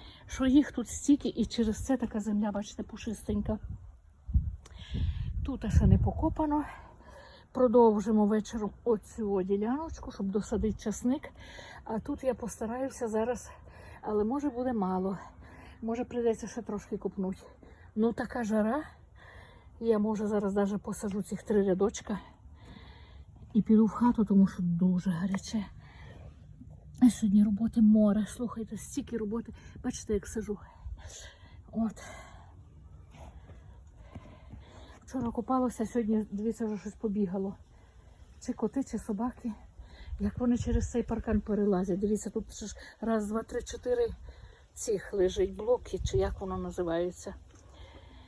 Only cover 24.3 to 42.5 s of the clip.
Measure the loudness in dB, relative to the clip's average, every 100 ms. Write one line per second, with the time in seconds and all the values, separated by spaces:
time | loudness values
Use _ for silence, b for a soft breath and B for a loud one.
24.3 | 6 6 4 0 2 4 2 0 0 0
25.3 | -2 -2 -4 -4 B B B B B B
26.3 | B B -20 -18 -18 -14 4 4 6 4
27.3 | 6 6 4 0 6 8 8 8 4 0
28.3 | -4 -8 -6 -8 -10 -8 -8 -6 -6 -4
29.3 | -4 -8 B B B -8 -6 -2 -2 -2
30.3 | -8 -6 -8 B B B B B B B
31.3 | B B B -10 -4 -4 -4 B B B
32.3 | B B B B -20 -20 -20 -20 B B
33.3 | B B B B B -20 B B B B
34.3 | B B B B B B B -8 -2 -2
35.3 | -2 0 2 2 0 -2 0 2 2 0
36.3 | -2 -2 -2 -4 -4 -8 -6 -4 0 0
37.3 | 0 -4 -6 -18 b b b b b b
38.3 | -18 -10 -4 -2 -2 -4 -6 -6 -4 -4
39.3 | -6 -10 -10 -14 -20 B B B B -4
40.3 | 0 2 2 2 0 2 -2 -2 -2 0
41.3 | 0 2 2 4 2 2 0 0 0 -2
42.3 | -6 -8